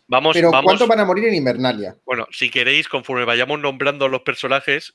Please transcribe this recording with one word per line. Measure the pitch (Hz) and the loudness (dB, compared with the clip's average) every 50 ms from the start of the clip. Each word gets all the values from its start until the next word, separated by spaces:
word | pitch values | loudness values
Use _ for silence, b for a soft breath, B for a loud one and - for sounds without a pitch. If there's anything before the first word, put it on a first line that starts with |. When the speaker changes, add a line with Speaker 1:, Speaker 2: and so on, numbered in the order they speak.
| _ | _
Speaker 1:
Vamos, | - 123 131 147 160 160 | -2 0 2 2 2 4
Speaker 2:
pero | 170 170 165 | 4 4 4
Speaker 1:
vamos. | 143 135 143 | 4 4 4
Speaker 2:
cuántos | 185 202 208 247 | 4 4 4 4
van | 220 226 214 | 2 2 2
a | 202 | 2
morir | 185 180 202 226 | 0 0 0 0
en | 226 202 | 0 0
Invernalia. | 160 135 127 - 123 131 123 117 104 98 92 - _ _ | 0 0 0 -2 0 -2 -2 -2 -4 -8 -12 -14 _ _
Speaker 1:
Bueno, | 127 127 117 - - | -6 -6 -6 -6 -8
si | - - 131 117 | -6 -4 -4 -2
queréis, | - 127 120 127 143 156 156 - | 0 0 2 2 2 0 0 -2
conforme | 147 131 117 - 127 123 120 | -6 -6 -6 -4 -4 -2 0
vayamos | 117 117 120 127 135 151 151 | 0 0 0 0 -2 -4 -4
nombrando | 147 139 135 127 139 143 143 139 139 | -4 -6 -4 -2 -2 -2 0 0 0
a | 131 | -2
los | 131 127 | -2 -2
personajes, | - 147 - - - 127 135 139 - 151 139 160 - - | -4 -6 -6 -4 -2 -2 -2 -2 0 -2 -4 -4 -4 -10